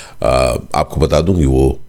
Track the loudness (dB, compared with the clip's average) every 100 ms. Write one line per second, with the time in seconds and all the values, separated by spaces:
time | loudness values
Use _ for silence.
0 | -16 -4 0 2 0 -2 -4 -4 -2 -2
1 | 0 2 2 2 2 2 2 0